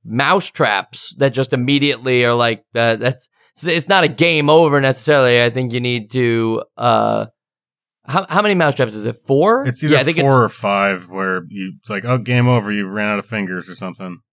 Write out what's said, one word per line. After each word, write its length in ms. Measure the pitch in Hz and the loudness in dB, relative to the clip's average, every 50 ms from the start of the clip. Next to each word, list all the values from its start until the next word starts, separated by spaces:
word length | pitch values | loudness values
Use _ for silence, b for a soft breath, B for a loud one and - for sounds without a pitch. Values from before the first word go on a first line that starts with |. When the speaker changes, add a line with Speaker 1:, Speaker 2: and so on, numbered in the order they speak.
| _ | _
Speaker 1:
mouse 440 | 110 110 120 139 147 185 196 - - | -8 -2 -2 2 2 2 0 0 -4
traps 640 | - - 143 113 104 95 - _ - - - - - - | -4 -2 0 0 0 0 -2 _ -12 -14 -14 -14 -4 -2
that 120 | 139 139 117 | -2 0 0
just 180 | 131 135 - 139 | 0 -2 -2 -2
immediately 720 | 127 123 131 143 143 143 143 131 113 127 131 127 123 120 | -2 0 0 0 2 2 0 -2 -2 -2 0 0 2 2
are 100 | 120 120 | 2 2
like, 300 | 120 120 117 113 107 _ _ - | 2 0 0 -2 -4 _ _ -4
uh, 220 | 117 117 117 113 | -2 0 0 0
that's, 320 | 110 117 123 131 - - _ _ _ _ _ _ - 151 | 0 -2 -4 -4 -4 -12 _ _ _ _ _ _ -10 -4
it's 260 | 175 165 170 139 - | -2 -2 -2 0 2
not 140 | 196 190 170 | 2 2 2
a 40 | 147 | 2
game 400 | 131 - 165 170 165 151 143 147 | 2 2 2 2 2 2 4 4
over 320 | 156 165 170 151 143 143 | 6 6 6 6 4 2
necessarily. 640 | 135 135 131 - - 156 147 139 131 123 120 120 120 | 2 2 0 -2 0 2 2 4 4 4 4 4 2
I 80 | 120 | 2
think 220 | 113 131 127 120 117 | 0 -2 -4 -4 -4
you 80 | 127 | -4
need 300 | 120 123 120 120 104 107 - | -2 -2 -2 -4 -4 -6 -2
to, 500 | 131 123 117 117 113 113 113 113 113 - _ _ - | 0 0 0 2 0 0 0 -2 -4 -6 _ _ -4
uh, 480 | 120 120 113 110 110 110 110 110 110 110 _ _ _ _ _ _ _ _ _ _ _ _ _ _ _ | 0 0 2 2 2 0 0 -2 -4 -8 _ _ _ _ _ _ _ _ _ _ _ _ _ _ _
how, 180 | - 131 185 190 - | -6 -4 -4 -4 -2
how 100 | 156 190 | -2 0
many 140 | 208 208 196 | 0 2 2
mouse 200 | 180 160 147 135 | 2 2 0 2
traps 200 | - 131 110 107 | 0 -2 -4 -4
is 100 | 107 104 | -6 -6
it? 120 | 117 127 - _ | -8 -8 -8 _
Four? 400 | - 135 139 160 208 226 262 269 | -2 0 2 2 2 2 0 0
Speaker 2:
It's 180 | 131 123 - 156 | -4 -6 -4 0
either 100 | 151 147 | 2 2
Speaker 1:
Yeah, 60 | 135 | 2
I 40 | 139 | 2
think 140 | 165 165 165 | 2 0 2
Speaker 2:
four 120 | 139 139 | 2 4
Speaker 1:
it's 100 | 135 127 | 4 4
Speaker 2:
or 80 | 113 101 | 4 2
five 600 | - - - 101 101 98 98 101 98 90 90 87 | -2 -4 -4 -2 0 0 0 0 -2 -4 -8 -12
where 320 | 92 95 95 95 92 92 85 78 | -8 -6 -4 -4 -4 -4 -6 -10
you, 260 | 101 101 95 95 98 - | -12 -10 -10 -10 -12 -16
it's 100 | _ - | _ -10
like, 140 | 107 98 98 | -10 -8 -4
"Oh, 100 | 120 127 | -2 -4
game 320 | 127 110 123 123 123 120 123 | -2 -2 0 0 2 2 2
over. 240 | 123 120 101 104 104 | 2 2 0 -2 -4
You 160 | 104 101 95 | -4 -4 -6
ran 200 | 98 107 104 104 | -6 -4 -4 -2
out 100 | 104 101 | -4 -4
of 80 | 95 | -6
fingers," 420 | - 113 107 98 90 92 90 82 95 | -6 -6 -6 -6 -6 -6 -10 -10 -12
or 60 | 90 | -16
something. 420 | - 98 92 82 - 95 92 87 - _ _ | -12 -12 -12 -12 -12 -14 -14 -14 -16 _ _